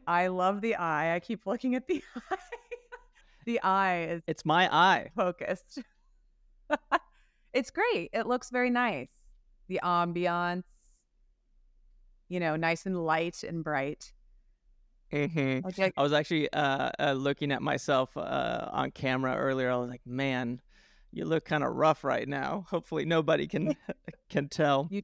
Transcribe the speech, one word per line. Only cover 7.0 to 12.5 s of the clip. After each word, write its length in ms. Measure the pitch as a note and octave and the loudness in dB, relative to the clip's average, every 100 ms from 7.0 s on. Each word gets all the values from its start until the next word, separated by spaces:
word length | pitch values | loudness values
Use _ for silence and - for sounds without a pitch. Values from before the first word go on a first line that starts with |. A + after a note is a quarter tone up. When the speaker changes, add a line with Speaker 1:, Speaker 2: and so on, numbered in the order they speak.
| - _ _ _ _ | -2 _ _ _ _
Speaker 1:
It's 180 | C4 - | -2 -2
great. 400 | - A#4 F4+ E3+ | 0 0 0 -2
It 140 | A3 G#3+ | -4 -2
looks 240 | B3 - | -2 -2
very 180 | B3 B3 | 0 2
nice. 400 | A#3+ A#3+ D3+ C3 _ - - _ _ - | 2 0 -2 -8 _ -20 -20 _ _ -8
The 120 | F#3 | -4
ambiance, 840 | F3 F3 F3 E3+ F3 F3 F3 F3+ - _ _ _ _ _ _ _ _ _ _ _ _ - - _ - | 0 2 0 0 0 0 0 -4 -8 _ _ _ _ _ _ _ _ _ _ _ _ -20 -20 _ -8
you 100 | F3+ | -2
know, 160 | E3 | -2